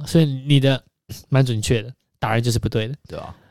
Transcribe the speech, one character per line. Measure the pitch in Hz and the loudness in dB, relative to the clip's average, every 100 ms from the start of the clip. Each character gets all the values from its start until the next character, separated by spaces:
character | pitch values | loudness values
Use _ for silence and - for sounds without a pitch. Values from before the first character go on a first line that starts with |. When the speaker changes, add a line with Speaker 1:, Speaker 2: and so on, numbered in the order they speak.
| 143 | 0
Speaker 1:
所 | 170 | 2
以 | |
你 | 151 131 139 143 | 2 0 2 4
的 | 135 131 _ _ - - - | 4 0 _ _ -20 -16 -2
蛮 | 131 | 0
准 | 127 110 | 2 0
确 | 107 117 | 0 -2
的， | 117 - _ - | -2 -16 _ -6
打 | 110 | -2
人 | 113 | 0
就 | 120 | 0
是 | 110 | -2
不 | 101 | -2
对 | 113 110 | -4 -6
的。 | 147 - | -10 -14
Speaker 2:
对 | 78 | -14
啊。 | - - _ | -14 -18 _